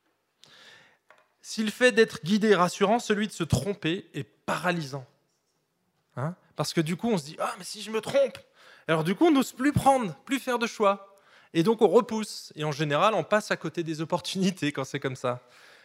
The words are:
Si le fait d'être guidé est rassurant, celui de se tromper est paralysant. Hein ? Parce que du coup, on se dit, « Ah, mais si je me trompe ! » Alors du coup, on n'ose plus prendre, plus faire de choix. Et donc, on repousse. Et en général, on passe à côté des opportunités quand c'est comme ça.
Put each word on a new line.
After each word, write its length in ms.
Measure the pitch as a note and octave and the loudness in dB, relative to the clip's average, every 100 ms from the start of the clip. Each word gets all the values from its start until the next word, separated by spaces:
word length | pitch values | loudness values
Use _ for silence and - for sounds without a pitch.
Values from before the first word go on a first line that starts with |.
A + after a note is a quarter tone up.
| _ _ _ _ - - - - _ _ _ - _ _ | _ _ _ _ -20 -20 -20 -20 _ _ _ -20 _ _
Si 220 | - - | -12 -4
le 80 | A3 | -4
fait 200 | - B3 | 2 4
d'être 320 | A3 A3 - | 6 2 0
guidé 280 | D#3 G#3 G#3+ | 0 2 4
est 40 | F#3 | 4
rassurant, 440 | F3 - G3 A#3 | 4 2 2 2
celui 280 | - G3+ G#3+ | 0 -2 -2
de 60 | |
se 100 | - | -6
tromper 680 | E3+ - G3+ G3+ D#3 F#3+ - | 0 0 0 -4 -4 -6 -8
est 100 | D3+ | -14
paralysant. 840 | - _ - D#3 F3 F3 C#3 C#3 B2+ _ _ _ _ _ _ _ _ _ _ - | -14 _ -8 -4 -2 -2 -6 -12 -14 _ _ _ _ _ _ _ _ _ _ -8
Hein ? 200 | D3 F3+ _ - | -8 -8 _ -6
Parce 180 | D3 | -2
que 80 | F3 | -2
du 140 | D#3 F3+ | -2 -2
coup, 140 | A#3 | -2
on 80 | F#3+ | -2
se 80 | C#3+ | -4
dit, « 100 | E3+ | -6
Ah, 140 | - F#3+ | -6 -6
mais 60 | |
si 180 | F3 G#3+ | -12 -14
je 100 | G3+ | -8
me 80 | A3 | -6
trompe ! » 380 | - C#4 C4 - _ _ - - - | 0 0 0 -2 _ _ -20 -12 -2
Alors 160 | D#3+ | 0
du 120 | D#3 G#3 | 0 2
coup, 100 | E4+ | 4
on 60 | |
n'ose 220 | C4+ - | 4 2
plus 200 | - C#4 | -2 0
prendre, 420 | C#4+ C4+ C4+ G3+ D3 - | 2 4 2 0 -8 -8
plus 140 | C4 | -6
faire 200 | - A#3+ | -4 -4
de 80 | A3+ | -4
choix. 500 | - G3 G3+ - _ _ _ _ | 0 0 0 -6 _ _ _ _
Et 100 | E3 | 0
donc, 180 | E3+ A3+ | 2 4
on 60 | G3+ | 6
repousse. 640 | G#3+ - A3 G#3 - - D3+ | 6 4 -4 -6 -10 -14 -6
Et 80 | |
en 80 | D3+ | -4
général, 420 | C#3 D3+ D3 G3+ | -2 0 4 4
on 100 | G3+ | 2
passe 280 | - G#3 - | 2 0 0
à 60 | F#3 | -6
côté 260 | D#3+ - | -4 -6
des 180 | D#3+ D#3 | -6 -6
opportunités 680 | E3 F3 - F#3+ F#3+ F#3 F#3+ | -4 -4 -4 0 0 0 -4
quand 120 | - | -4
c'est 160 | C3 C#3+ | -6 -6
comme 160 | C3+ B2+ | -6 -4
ça. 260 | B2+ B2 - - - - | -6 -6 -10 -20 -20 -20